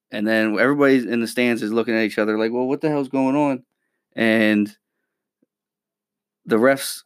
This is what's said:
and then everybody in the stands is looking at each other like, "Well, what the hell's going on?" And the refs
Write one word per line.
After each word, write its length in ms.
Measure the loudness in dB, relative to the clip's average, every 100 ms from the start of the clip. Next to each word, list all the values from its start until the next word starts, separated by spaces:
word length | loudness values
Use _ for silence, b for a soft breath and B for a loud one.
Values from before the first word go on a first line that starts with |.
| _
and 140 | -4 0
then 300 | 0 0 2
everybody 380 | 0 2 4 2
in 220 | 0 -4
the 60 | -4
stands 360 | -2 0 0
is 100 | -2
looking 220 | -2 0
at 100 | 0
each 140 | -2 -2
other 200 | -2 0
like, 140 | -2
"Well, 160 | -2 -4
what 120 | -2
the 80 | -2
hell's 200 | -2 -2
going 260 | -2 0
on?" 300 | 0 0 -4 -10 _ _ _ _ -4
And 560 | 0 2 2 2 -2 -6 _ _ _ _ _ _ _ _ _ _ _ _ _ _ _ _ -2
the 100 | 2
refs 460 | 4 2 -4 -12